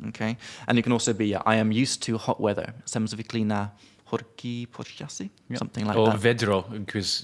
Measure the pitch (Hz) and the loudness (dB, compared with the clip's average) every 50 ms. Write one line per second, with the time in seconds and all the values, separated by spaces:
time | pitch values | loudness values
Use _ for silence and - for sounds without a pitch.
0 | - 110 113 - 113 110 117 - - - - - - - 123 120 113 120 123 113 | -10 -10 -6 -4 -4 -4 -4 -6 -10 -16 -16 -14 -2 2 2 2 4 4 2 2
1 | - - 113 98 110 104 98 95 - - 110 110 110 110 107 113 135 135 - - | 2 0 0 0 0 0 0 0 2 4 4 4 4 4 2 2 2 0 -2 -4
2 | - - 113 110 - - 120 - 110 107 104 104 85 95 117 120 - - - 117 | -4 -4 -4 -2 0 -2 -2 2 2 2 2 0 -2 -6 -10 -10 -12 -6 -4 -2
3 | 110 104 - 107 113 - - 117 110 107 107 101 101 104 - - - - - _ | -2 -2 -4 -8 -10 -6 -2 -2 0 0 0 0 -2 -4 -6 -14 -20 -20 -20 _
4 | _ - - 113 113 - _ - - 123 120 120 120 120 - - 120 - - - | _ -4 -4 -4 -4 -6 _ -12 -10 -8 -8 -8 -8 -10 -12 -14 -14 -14 -12 -14
5 | 156 147 - - 190 202 - _ _ _ 120 123 113 113 - 120 107 107 104 110 | -14 -12 -10 -10 -12 -12 -12 _ _ _ -6 -4 -4 -4 -4 -2 0 2 4 6
6 | 110 113 107 101 98 117 120 117 117 104 101 95 92 107 113 107 101 - - 107 | 6 6 6 6 4 4 4 4 4 4 2 2 0 -2 -8 -10 -8 -4 -4 -2
7 | 95 - - - | -2 0 -2 -4